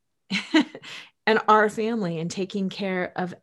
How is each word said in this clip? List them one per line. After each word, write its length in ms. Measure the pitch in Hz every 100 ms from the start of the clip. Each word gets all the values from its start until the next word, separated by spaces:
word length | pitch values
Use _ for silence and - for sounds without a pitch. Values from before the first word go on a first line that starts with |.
| _ _ _
<laughs> 960 | 202 - 320 - - - - - _ -
and 120 | 220 -
our 200 | 214 214
family 500 | 208 220 233 180 165
and 120 | 170
taking 400 | 185 190 208 190
care 420 | - 196 185 180 -
of 180 | 180 180